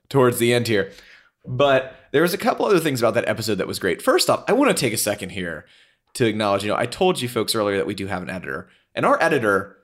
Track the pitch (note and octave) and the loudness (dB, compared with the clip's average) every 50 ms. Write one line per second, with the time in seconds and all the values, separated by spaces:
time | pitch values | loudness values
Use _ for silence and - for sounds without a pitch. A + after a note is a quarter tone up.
0 | _ _ - C3+ B2+ B2 A#2+ - A#2 A#2+ A#2+ A#2+ A2+ A2+ G#2+ G2 F#2 - - - | _ _ 2 4 4 4 4 2 2 2 2 2 2 2 0 0 0 -2 -8 -16
1 | - - - - _ _ _ _ _ - B2+ B2 C#3+ C#3 C3 - - - - - | -20 -20 -20 -20 _ _ _ _ _ -8 0 2 4 4 4 2 2 -2 -12 -20
2 | - _ - C#3+ E3 F3 G3 F#3+ G#3+ B3+ - - C4 A3 G3+ E3 D#3+ D#3 C3+ A#2 | -10 _ 2 2 2 2 0 0 0 -2 0 0 2 2 2 2 2 0 0 2
3 | A#2 A2+ G#2+ A#2 - - A2 A2+ G#2+ A2+ G#2 F#2 - - G2+ - - F#2 E2 - | 0 2 2 2 0 0 -4 -2 -2 -2 -2 -2 -2 -4 -4 -2 -2 -2 -2 0
4 | - C4 D4+ F4 - - A2+ - - - G3+ C4 D4 A#3+ F3+ - D#3 A2+ A2 - | 0 0 2 2 2 2 0 0 0 0 2 2 2 2 2 0 0 -2 -2 -2
5 | - G#2 G2+ - G2 F2+ D#2+ F#2+ F2+ E2+ D#2+ D2+ - _ _ _ _ _ _ _ | -2 -2 -4 -4 -8 -10 -8 -8 -8 -8 -8 -10 -14 _ _ _ _ _ _ _
6 | _ _ - - B2 A2 G#2 G#2+ G#2+ G2+ G2+ F#2+ G2+ G#2 F#2 - A2+ B2 - - | _ _ -4 0 0 0 0 0 0 0 0 0 0 -2 -2 -2 -2 -4 -2 0
7 | F#3+ F#3 F3 C3+ B2+ A#2+ - A2+ G#2+ - - A2+ G#2 G#2 G2 G2 - F#2+ G#2 G2 | 0 0 0 0 -4 -4 -4 -4 -4 -2 -2 -2 0 0 0 0 -2 -4 -4 -6
8 | G2 F#2+ G2 F#2 F2+ - F2+ F#2 C#2 C#2 C2+ E2+ - - _ _ _ _ _ - | -6 -6 -6 -8 -8 -8 -10 -10 -8 -8 -10 -10 -10 -14 _ _ _ _ _ -2
9 | C#3 A3+ C#4+ - E3 D#3+ D#3+ C3 A2 G#2 G2 F#2+ F#2+ - - _ | 0 0 2 2 2 0 2 2 2 2 2 2 0 -4 -12 _